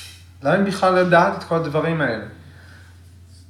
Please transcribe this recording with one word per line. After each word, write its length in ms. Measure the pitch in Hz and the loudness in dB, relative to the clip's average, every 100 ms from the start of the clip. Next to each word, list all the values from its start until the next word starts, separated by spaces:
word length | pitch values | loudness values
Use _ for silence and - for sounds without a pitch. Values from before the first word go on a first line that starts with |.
| - - - - | -20 -20 -20 -6
למה 140 | 139 185 | 0 0
לי 140 | 196 | 0
בכלל 220 | 180 185 | 0 2
לדעת 440 | 180 180 170 190 - | 2 4 4 4 -2
את 60 | |
כל 120 | - 165 | -4 -4
הדברים 460 | 156 151 160 160 | -2 -4 -2 -2
האלה? 240 | 135 110 - - - - - - - - - - - - - | -4 -4 -10 -18 -20 -20 -20 -20 -20 -20 -20 -20 -20 -20 -20